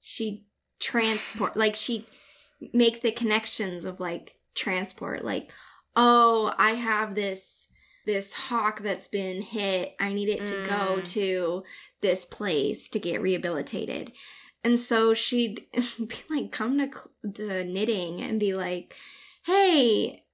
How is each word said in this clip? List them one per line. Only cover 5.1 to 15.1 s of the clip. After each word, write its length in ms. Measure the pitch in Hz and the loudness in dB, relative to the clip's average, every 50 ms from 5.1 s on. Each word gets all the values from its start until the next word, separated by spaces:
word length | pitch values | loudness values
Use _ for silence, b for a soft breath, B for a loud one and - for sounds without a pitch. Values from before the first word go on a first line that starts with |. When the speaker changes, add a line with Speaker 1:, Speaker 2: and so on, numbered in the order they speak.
| - - - | -6 -6 -4
Speaker 1:
Like, 260 | - 101 - - B B B B B B B B B _ | -4 -4 -4 -6 B B B B B B B B B _
"Oh, 580 | 233 240 240 240 240 233 233 226 226 214 208 - | 6 8 8 10 10 8 8 6 4 2 0 2
I 140 | - 202 214 226 | 2 2 2 2
have 420 | 240 240 226 220 208 220 208 196 | 0 0 0 0 0 0 -2 -2
this, 500 | 196 202 196 190 190 - - - - - - b b b b b b b | -4 -4 -4 -4 -4 -4 -6 -6 -6 -10 -14 b b b b b b b
this 280 | - 208 196 196 202 - | -2 -2 -2 -2 -4 -6
hawk 480 | - - - 247 233 214 208 214 - 202 | -6 -6 -4 -2 0 0 0 -2 -2 -4
that's 240 | 208 190 175 - - | -4 -4 -4 -6 -6
been 340 | - 202 196 185 185 185 202 | -4 -4 -4 -2 -4 -6 -8
hit. 540 | - - 220 202 196 190 185 175 - - _ | -6 -6 -4 -2 0 0 0 -2 -4 -4 _
I 140 | 190 202 196 | -4 -2 -2
need 160 | 202 202 202 | -2 0 0
it 180 | 208 - 202 | -2 -2 -2
to 180 | 208 202 196 190 196 | -4 -4 -4 -4 -2
go 320 | 202 208 196 190 190 190 | -2 0 0 0 0 0
Speaker 2:
Mm. 100 | 185 175 - | -2 -2 -2
Speaker 1:
to 500 | 214 202 190 185 185 180 165 175 185 190 B B B B B B _ - | -2 0 0 0 0 0 0 -2 -2 -6 B B B B B B _ 0
this 220 | 196 175 185 - | 0 0 0 -2
place 640 | - - - 208 202 170 147 135 - - - - - | -8 -8 -6 -4 0 0 2 2 0 0 -2 -4 -4
to 100 | - 214 | -4 -4
get 200 | - 175 170 - | -2 -2 -4 -2
rehabilitated." 920 | - 185 185 175 165 175 175 147 - - - 190 - - - - - - - B B B B B B B B B _ | 0 0 0 0 0 -2 -4 -4 -4 -4 -6 -6 -6 -4 -6 -8 -8 -10 -14 B B B B B B B B B _
And 160 | 233 240 240 | 2 4 4
so 340 | 240 - 226 226 220 226 | 4 2 2 4 6 4